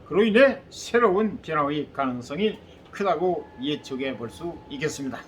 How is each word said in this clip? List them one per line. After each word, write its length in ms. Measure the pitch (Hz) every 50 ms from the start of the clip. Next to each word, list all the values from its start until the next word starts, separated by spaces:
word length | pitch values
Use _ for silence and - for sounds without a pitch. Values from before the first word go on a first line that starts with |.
| -
그로 180 | - 147 185 226
인해 380 | 226 196 240 277 269 233 - - -
새로운 680 | - - - - - 233 226 208 180 202 220 208 160 120
변화의 480 | - 165 160 151 143 139 151 151 139 -
가능성이 680 | - - 135 127 123 123 120 - 143 165 214 214 190 - - - - - - -
크다고 580 | - - 202 196 165 151 180 185 180 156 - - - 120
예측해 540 | 127 147 147 135 - - 139 127 135 135 127
볼 140 | 104 117 110
수 260 | - - 165 170 156 - - -
있겠습니다. 500 | 139 131 151 147 - - 139 131 123 - -